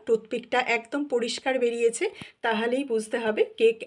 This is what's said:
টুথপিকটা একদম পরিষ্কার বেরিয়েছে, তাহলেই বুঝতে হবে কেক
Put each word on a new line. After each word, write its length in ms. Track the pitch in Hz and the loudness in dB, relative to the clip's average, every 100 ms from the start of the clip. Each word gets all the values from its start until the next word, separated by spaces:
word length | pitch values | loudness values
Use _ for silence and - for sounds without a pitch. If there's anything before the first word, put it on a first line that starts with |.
| - | 0
টুথপিকটা 540 | 220 - 233 - 247 | 0 0 -8 -2 0
একদম 400 | - 233 - 285 294 | 2 0 -2 -4 -2
পরিষ্কার 540 | 240 233 - 269 262 | -2 -2 -4 -2 0
বেরিয়েছে, 460 | 240 233 233 226 381 - - - | 0 2 0 0 -4 -6 -18 -4
তাহলেই 420 | 233 214 233 262 | -2 0 0 -2
বুঝতে 340 | 285 226 214 233 | 0 -2 -2 -4
হবে 240 | 220 214 - - | 0 0 0 4
কেক 200 | 226 226 | 2 2